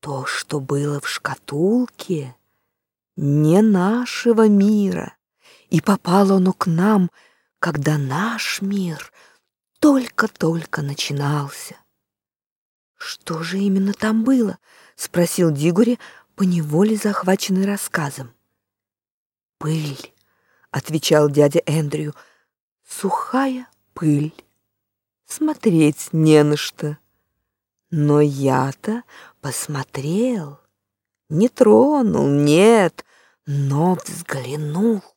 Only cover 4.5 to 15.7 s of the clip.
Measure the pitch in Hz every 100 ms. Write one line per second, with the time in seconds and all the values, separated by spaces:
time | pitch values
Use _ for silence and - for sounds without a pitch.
4.5 | 202 196 214 196 175 - _ _ _ _
5.5 | _ _ 160 - 196 - 180 202 196 185
6.5 | 180 - 165 190 214 180 _ _ _ _
7.5 | _ 170 147 143 151 139 139 214 226 -
8.5 | - 196 202 180 151 - _ _ _ _
9.5 | _ _ _ 311 269 240 - 220 - 160
10.5 | 165 156 - 143 143 - 143 143 147 143
11.5 | - - - _ _ _ _ _ _ _
12.5 | _ _ _ _ _ - - - 165 165
13.5 | 190 202 196 196 202 214 220 226 269 214
14.5 | 180 _ _ _ _ - - 170 - 170
15.5 | 143 156